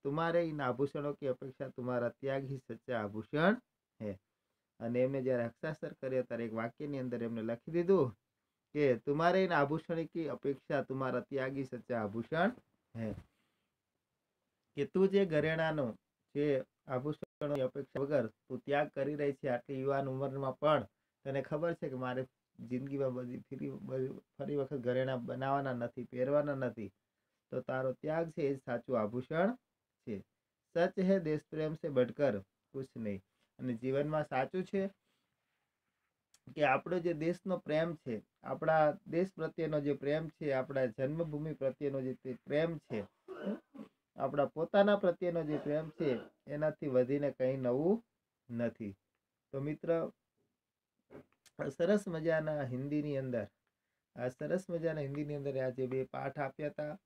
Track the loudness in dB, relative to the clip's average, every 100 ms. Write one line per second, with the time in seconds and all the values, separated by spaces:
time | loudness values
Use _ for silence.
0 | 0 0 2 2 2 0 0 2 0 0
1 | -4 -2 -2 -2 -6 -10 -10 -6 -2 0
2 | 0 -2 -2 -2 -4 -8 -8 -12 -4 -2
3 | -2 -6 -2 2 4 2 _ _ _ _
4 | -8 -8 _ _ _ _ _ _ -2 2
5 | 2 2 0 0 0 _ -8 -6 -10 -6
6 | -2 0 0 -4 -2 -2 -4 _ -6 -4
7 | -4 -4 -4 -4 -4 -4 -2 0 4 6
8 | 4 -2 _ _ _ _ _ 2 4 4
9 | 2 4 6 6 4 4 4 0 -2 -4
10 | -2 -4 -4 -2 -2 -4 -2 -2 -2 -2
11 | 0 -2 -2 -4 -2 -4 -6 -8 -4 -2
12 | -2 -4 -4 0 0 0 _ _ _ -8
13 | -6 -8 -14 _ _ _ _ _ _ _
14 | _ _ _ _ _ _ _ -4 0 4
15 | 6 6 4 4 2 2 0 2 -2 -4
16 | _ _ _ 0 2 2 -2 _ -4 -4
17 | -2 -6 -10 _ -2 0 -2 -4 -8 -4
18 | 0 2 0 _ _ -10 0 0 0 -2
19 | -4 0 -2 -2 -2 -2 -4 -4 0 0
20 | -2 -4 -4 -4 -6 0 2 2 0 _
21 | _ _ -4 -4 -2 -2 -2 -2 -6 -4
22 | -4 -4 -6 _ _ -18 -6 -6 -4 -2
23 | -2 -2 -6 -10 -10 -8 -8 -8 -6 -4
24 | -4 -6 _ -10 -4 -2 -2 -2 0 2
25 | 0 -2 -4 -4 0 0 0 -4 -4 -6
26 | -8 -2 2 2 2 -2 -4 -4 -10 _
27 | _ _ _ _ _ -6 -2 -2 -2 -2
28 | -2 -2 -2 0 0 0 -4 -6 0 0
29 | 0 -2 -2 2 2 0 _ _ _ _
30 | -10 -10 -10 _ _ _ _ 2 2 4
31 | 4 4 4 -2 _ -4 -2 -2 2 4
32 | 4 4 2 2 -6 _ _ -10 -10 -6
33 | -6 -6 _ _ _ -8 -6 -2 0 0
34 | 2 0 0 -2 -2 -4 -2 -2 -2 -8
35 | _ _ _ _ _ _ _ _ _ _
36 | _ _ _ _ -14 2 4 4 2 0
37 | 0 0 0 -2 -2 -4 0 0 0 -4
38 | -6 -8 -8 _ -8 -2 4 6 6 2
39 | -2 0 0 -2 -6 -2 -2 0 0 0
40 | 0 -2 -2 _ -2 0 0 0 0 0
41 | -2 -2 -2 -2 -4 -2 -2 0 -2 -2
42 | -4 -6 -8 -10 -2 0 0 -2 _ -6
43 | -6 _ -16 -8 -6 -6 _ -18 -18 _
44 | _ -6 -2 0 0 -2 2 6 6 6
45 | 2 2 0 0 0 -2 0 -2 -2 -2
46 | 0 0 -4 _ -8 -2 -2 -2 2 4
47 | 4 2 0 0 0 2 2 2 4 2
48 | _ _ _ _ -10 -4 -4 -4 -10 -10
49 | _ _ _ _ _ -6 -4 -4 0 0
50 | -2 _ _ _ _ _ _ _ _ _
51 | _ -20 -20 _ _ -6 -6 0 2 4
52 | 2 -2 2 2 2 -2 -2 -4 -2 -2
53 | 0 -2 -2 -2 -4 _ _ _ _ _
54 | _ -6 -6 -4 -2 -2 0 -2 0 -2
55 | -4 -4 -4 -4 -2 0 -2 -2 -2 -2
56 | -2 -4 -6 -4 -6 -4 -6 -4 -8 -8